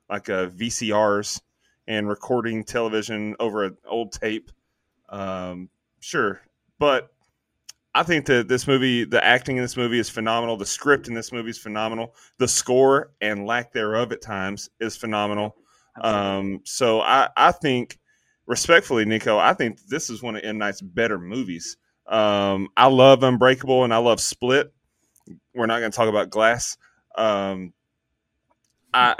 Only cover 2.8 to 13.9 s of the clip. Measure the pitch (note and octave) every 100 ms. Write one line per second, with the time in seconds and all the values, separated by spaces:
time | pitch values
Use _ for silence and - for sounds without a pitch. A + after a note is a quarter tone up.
2.8 | A2+ G#2+ G#2+ A2 G#2+ - A#2 G#2 G2 -
3.8 | - A#2 G#2+ - A2+ A2 - _ _ _
4.8 | _ _ _ G2+ G2 F#2+ F2+ F2+ F#2 _
5.8 | _ _ - D#3+ G#2+ F#2+ _ _ _ _
6.8 | D3 B2+ - _ _ _ _ _ - _
7.8 | _ - E3+ E3 C3+ B2 G2+ B2 - C3+
8.8 | B2+ A#2+ A2+ A2+ G#2 B2 - B2+ B2 -
9.8 | A#2+ A#2+ G#2+ - A2+ A#2 A#2 A2 G2+ -
10.8 | C#3+ C#3 A#2 A2+ A2 B2 A2+ A2+ A2 G#2+
11.8 | A2 A2+ A2+ _ _ - A#2+ - - B2+
12.8 | C3+ C#3 - _ G#2+ G2+ G2+ A#2+ A#2+ A#2+
13.8 | G#2+